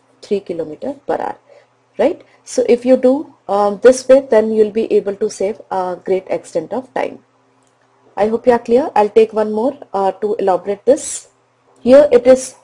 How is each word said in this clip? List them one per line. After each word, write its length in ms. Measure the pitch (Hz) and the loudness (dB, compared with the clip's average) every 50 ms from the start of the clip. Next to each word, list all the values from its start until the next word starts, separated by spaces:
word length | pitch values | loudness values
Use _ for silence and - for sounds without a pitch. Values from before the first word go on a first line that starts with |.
| _ _ _ _ | _ _ _ _
three 180 | - - 208 196 | -8 -6 -6 -6
kilometer 540 | - - 175 165 160 151 151 - - 262 285 277 _ | -6 -8 -10 -10 -10 -10 -12 -12 -12 -12 -12 -10 _
per 80 | - 160 | -6 -6
hour, 240 | - - - - - _ _ - _ _ _ _ _ _ _ _ | -6 -6 -8 -10 -14 _ _ -20 _ _ _ _ _ _ _ _
right? 260 | - 214 294 349 - _ _ _ _ | -2 -2 -2 -4 -6 _ _ _ _
So 220 | _ - - 262 247 - | _ -10 -6 -2 0 0
if 160 | 240 240 - | 0 0 2
you 120 | 247 262 | 2 2
do, 400 | 254 254 254 262 294 320 - _ _ _ | 2 2 2 0 0 -4 -10 _ _ _
um, 320 | - 196 202 208 208 208 196 - | -4 -2 -2 0 -2 0 2 4
this 240 | 247 254 254 - - | 4 4 4 4 4
way, 180 | 262 277 269 269 | 4 4 4 2
then 240 | 226 214 214 220 | 2 2 2 2
you'll 200 | 220 214 214 208 | 0 0 0 0
be 200 | 196 226 226 - | -2 -4 -2 0
able 220 | - 208 185 202 202 | 0 -2 -2 -2 -6
to 160 | 202 220 208 | -6 -6 -8
save 300 | - - 196 196 214 - - - | -6 -6 -6 -6 -6 -8 -10 -8
a 260 | 190 190 185 180 180 175 - | -6 -6 -4 -6 -8 -8 -4
great 220 | - 190 190 185 - | -4 -4 -4 -4 -6
extent 440 | - 165 - - - 170 160 - | -8 -8 -8 -8 -8 -8 -8 -6
of 200 | 202 247 262 - | -8 -10 -10 -8
time. 280 | - - - - - - _ _ _ _ _ _ _ _ _ _ _ _ _ _ _ _ _ _ - | -8 -8 -8 -8 -10 -14 _ _ _ _ _ _ _ _ _ _ _ _ _ _ _ _ _ _ -6
I 100 | - 202 | -4 -2
hope 220 | 220 220 226 - 254 | -2 -2 -2 0 0
you 40 | |
are 60 | 240 233 | 0 0
clear. 320 | 233 - 233 254 311 339 - | 0 0 0 0 0 0 0
I'll 140 | 214 208 208 | 0 0 2
take 220 | - 226 220 220 | 2 2 2 2
one 200 | - 220 214 214 | 0 -4 -4 -4
more, 260 | 214 214 226 277 285 - - _ | -4 -4 -4 -4 -6 -8 -12 _
uh, 180 | - 196 196 190 | -6 -4 -4 -4
to 240 | 185 - - 208 208 - | -4 -4 -6 -6 -4 -2
elaborate 440 | 196 190 180 175 175 190 202 196 - | -2 -2 -2 -2 -2 -6 -8 -4 0
this. 440 | 233 269 240 - - - - - _ _ _ _ _ _ _ _ _ _ _ | 0 0 0 -2 -10 -14 -14 -16 _ _ _ _ _ _ _ _ _ _ _
Here 300 | - 233 254 285 294 294 | 2 6 6 6 6 6
it 160 | - 247 247 | 4 4 4
is 300 | 254 262 254 - - - _ | 4 4 2 2 -6 -16 _